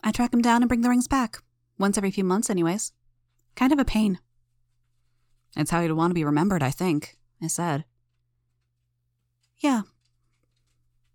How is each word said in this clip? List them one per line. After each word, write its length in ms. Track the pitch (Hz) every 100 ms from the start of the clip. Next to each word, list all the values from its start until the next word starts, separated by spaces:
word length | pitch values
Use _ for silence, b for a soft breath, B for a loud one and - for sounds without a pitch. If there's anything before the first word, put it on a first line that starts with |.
I 100 | 220
track 200 | 214 240
'em 100 | 240
down 200 | 240 233
and 60 | 247
bring 120 | 240
the 80 | 240
rings 200 | 247 247
back, 340 | 269 240 - _ _ _ -
once 220 | 196 196
every 120 | 190
few 140 | 190
months 240 | 190 190 -
anyways. 440 | 190 165 196 - - _ _ _ _ _
Kind 180 | - 262
of 60 | 285
a 60 |
pain." 340 | - 214 214 180 _ _ _ _ _ _ _ _ _ _ _ _ _
"It's 160 | - 151
how 100 | 170
you'd 120 | 170
want 180 | 160 170
to 40 |
be 100 | 175
remembered, 380 | 147 147 165 180
I 80 | 131
think," 480 | - 185 147 - - _ _
I 60 | 165
said. 380 | - 175 143 - _ _ _ _ _ _ _ _ _ _ _ _ _ _ _ _ _
"Yeah." 240 | 294 240 196 _ _ _ _ _ _ _ _ _ _ _ _